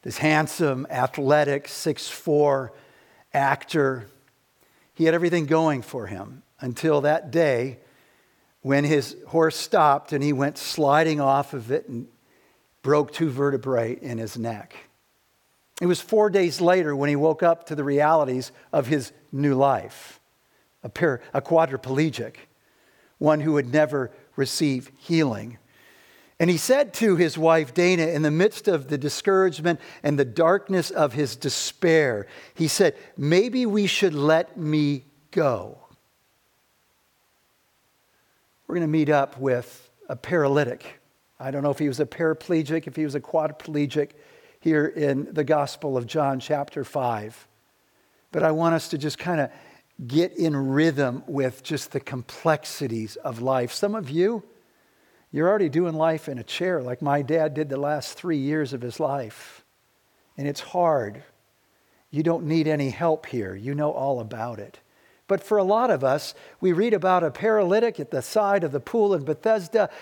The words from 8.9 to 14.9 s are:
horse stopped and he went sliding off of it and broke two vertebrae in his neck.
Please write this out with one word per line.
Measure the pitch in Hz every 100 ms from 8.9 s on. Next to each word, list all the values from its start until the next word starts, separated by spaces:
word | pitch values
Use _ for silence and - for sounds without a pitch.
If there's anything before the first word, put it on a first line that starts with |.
| 151 127 - -
horse | 165 160 -
stopped | - 208 151 139 -
and | 147
he | 143
went | 139 143 147
sliding | - - 147 147 160 151
off | 139 135 139
of | 139 113
it | 147 208
and | 120 - _ _ _ _ _ _ _
broke | - 147 147
two | - 160
vertebrae | 127 139 139 120 127 113 123
in | - 120
his | 110 -
neck. | 117 110 - - -